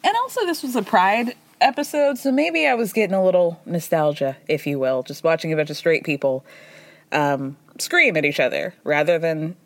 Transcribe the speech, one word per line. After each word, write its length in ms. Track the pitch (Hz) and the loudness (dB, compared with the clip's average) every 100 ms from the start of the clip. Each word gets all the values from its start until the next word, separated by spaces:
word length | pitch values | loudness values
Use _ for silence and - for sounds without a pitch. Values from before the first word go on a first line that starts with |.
And 120 | 330 453 | 0 0
also, 280 | 508 - 370 | -2 -2 -2
this 180 | 330 | -2
was 120 | 269 247 | -4 -4
a 60 | |
Pride 540 | 196 208 190 220 240 - _ _ | 2 2 4 2 -2 -8 _ _
episode, 580 | 262 269 285 302 285 269 | 0 2 -4 0 0 2
so 140 | 269 | 0
maybe 340 | 262 330 330 302 | 2 0 2 0
I 80 | |
was 200 | 240 214 | 0 0
getting 200 | 220 202 | 0 0
a 100 | 190 | 2
little 380 | 185 180 170 170 - | 4 4 2 0 -6
nostalgia, 720 | 170 - 165 151 147 139 131 - | -6 0 2 2 0 -4 -4 -4
if 180 | 151 151 | -4 -2
you 140 | 143 | -2
will, 240 | 131 131 | 0 -2
just 200 | 127 - | -4 -4
watching 280 | 160 160 165 | 0 0 0
a 40 | 156 | -2
bunch 120 | 151 | -2
of 60 | 147 | -2
straight 260 | 170 160 | 0 0
people, 420 | - 143 135 131 - - - - - - _ | 0 -2 0 -2 -8 -20 -20 -20 -20 -20 _
um, 460 | 151 143 135 135 139 _ - | 0 0 0 -4 -12 _ -12
scream 380 | - 349 294 160 | -2 2 2 2
at 100 | 147 | 0
each 140 | 143 | 2
other 340 | 127 73 - - - | -2 -2 -6 -8 -4
rather 340 | 147 151 165 | 0 2 0
than 360 | 165 156 156 180 | 0 -4 -6 -10